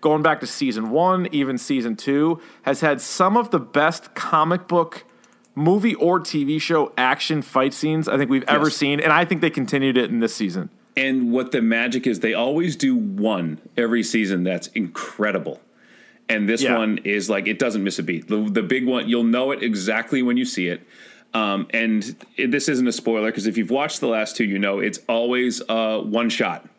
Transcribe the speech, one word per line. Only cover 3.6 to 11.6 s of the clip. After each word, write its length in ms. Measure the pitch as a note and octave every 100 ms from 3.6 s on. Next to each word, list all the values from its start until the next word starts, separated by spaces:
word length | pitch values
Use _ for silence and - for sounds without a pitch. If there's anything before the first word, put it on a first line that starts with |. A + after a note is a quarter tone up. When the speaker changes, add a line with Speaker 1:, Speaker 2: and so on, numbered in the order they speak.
Speaker 1:
best 540 | A#2+ C#3+ D#3 E3+ - -
comic 520 | - D#3+ D#3+ F3+ F3+
book, 380 | F3 E3 - - _ _ _ _ -
movie 400 | D#3 G3+ A3 -
or 240 | E3 F3+
T 240 | D#3+ D#3
V 160 | C#3 D3+
show 320 | - E3 C#3+ -
action 440 | B2+ C3 - D#3
fight 320 | C3+ - C3+
scenes 360 | C3+ D#3 D#3 D#3
I 80 | C#3
think 120 | C#3
we've 140 | C3+ B2+
ever 160 | D3 D3+
Speaker 2:
Yes. 100 | D3
Speaker 1:
seen, 240 | C#3 C#3+
and 140 | D#3
I 100 | D#3
think 160 | F3 F3+
they 80 | E3
continued 460 | D#3+ B2+ C#3+ C3+ B2+
it 120 | A#2
in 100 | A#2
this 160 | A2+ -
season. 340 | G#2 F2+ F2 _ _ -
Speaker 2:
And 340 | C3+ C3 A#2+
what 200 | A#2+ B2+
the 100 | C3+